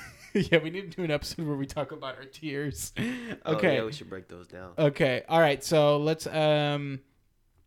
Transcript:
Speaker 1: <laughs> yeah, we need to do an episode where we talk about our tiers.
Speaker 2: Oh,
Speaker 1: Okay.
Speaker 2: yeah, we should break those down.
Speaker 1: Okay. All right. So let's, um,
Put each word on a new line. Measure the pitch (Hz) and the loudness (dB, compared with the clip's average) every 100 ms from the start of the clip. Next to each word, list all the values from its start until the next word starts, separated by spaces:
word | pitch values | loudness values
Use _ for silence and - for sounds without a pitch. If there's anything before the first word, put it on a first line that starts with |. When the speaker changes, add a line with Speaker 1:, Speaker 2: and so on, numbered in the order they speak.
| - | -18
Speaker 1:
<laughs> | - - | -20 -4
yeah, | 202 - 165 | 0 4 2
we | 156 | 2
need | 185 180 | -8 -8
to | 185 | -4
do | |
an | 170 | -2
episode | 147 - - 156 | -2 -4 -6 -4
where | 143 | -2
we | 139 | -4
talk | 156 131 | -4 -6
about | 151 135 127 | -6 -10 -12
our | |
tiers. | 135 - 156 139 147 - - - 226 247 233 - - | -16 -10 -6 -4 -4 -6 -8 -4 -4 -4 -10 -8 -2
Speaker 2:
Oh, | |
Speaker 1:
Okay. | 160 180 131 | 0 2 2
Speaker 2:
yeah, | |
we | 113 | -2
should | 151 92 | -8 -12
break | 95 - | -14 -14
those | 90 87 | -18 -16
down. | 90 92 87 | -16 -10 2
Speaker 1:
Okay. | 147 139 139 123 - | 2 4 2 2 2
All | 165 | 4
right. | 156 139 | 4 2
So | - 160 147 147 | 2 6 6 4
let's, | 151 160 135 | 2 -2 -4
um, | 156 151 147 147 147 143 135 _ _ _ _ _ _ | 0 4 4 2 -2 -4 -8 _ _ _ _ _ _